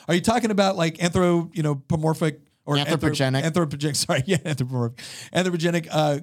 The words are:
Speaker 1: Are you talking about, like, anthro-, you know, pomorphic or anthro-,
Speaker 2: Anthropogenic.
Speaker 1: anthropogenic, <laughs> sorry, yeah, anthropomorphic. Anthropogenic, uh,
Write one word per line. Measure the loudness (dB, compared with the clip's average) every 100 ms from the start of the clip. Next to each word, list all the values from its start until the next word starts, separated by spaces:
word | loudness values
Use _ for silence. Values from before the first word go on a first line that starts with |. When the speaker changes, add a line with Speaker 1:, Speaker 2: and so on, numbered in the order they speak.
| -2
Speaker 1:
Are |
you | 2
talking | 2 2 2
about, | 2 2 2
like, | -2 0
anthro-, | 0 2 2 2 0 -2
you |
know, | -2 -2
pomorphic | -2 -2 0 0 -2 -4 _ _ -2
or | 0
anthro-, | 2 0
Speaker 2:
Anthropogenic. | 0 2 2 2
Speaker 1:
anthropogenic, | 0 0 0 -2 -2 -2
<laughs> | 0
sorry, | 0 0
yeah, | 0
anthropomorphic. | 0 -4 -2 -2 -2 -4 -14 -16 -4
Anthropogenic, | -2 0 0 0 0 -2
uh, | 0 0 0